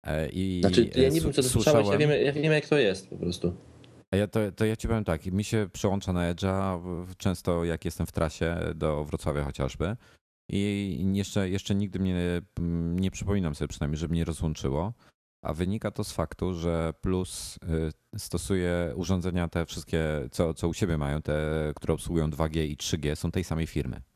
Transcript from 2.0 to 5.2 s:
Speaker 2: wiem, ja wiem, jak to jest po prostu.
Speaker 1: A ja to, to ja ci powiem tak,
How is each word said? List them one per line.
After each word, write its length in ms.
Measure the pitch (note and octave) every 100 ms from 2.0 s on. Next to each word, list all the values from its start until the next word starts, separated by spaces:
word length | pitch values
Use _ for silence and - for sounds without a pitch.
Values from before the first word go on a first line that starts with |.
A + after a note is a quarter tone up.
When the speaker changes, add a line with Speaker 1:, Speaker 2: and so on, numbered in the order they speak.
| D3+
Speaker 2:
wiem, 160 | C#3 B2+
ja 60 |
wiem, 180 | D3 D#3
jak 140 | D3+ -
to 100 | D3
jest 320 | A2 F#2 -
po 60 | -
prostu. 380 | F2 F2 F2 F2+ - - - - _
Speaker 1:
A 20 | F#2+
ja 100 | G#2
to, 120 | A2+ G#2 E2+
to 100 | A2
ja 100 | A2
ci 120 | A2
powiem 160 | A2+
tak, 220 | G2 D#2+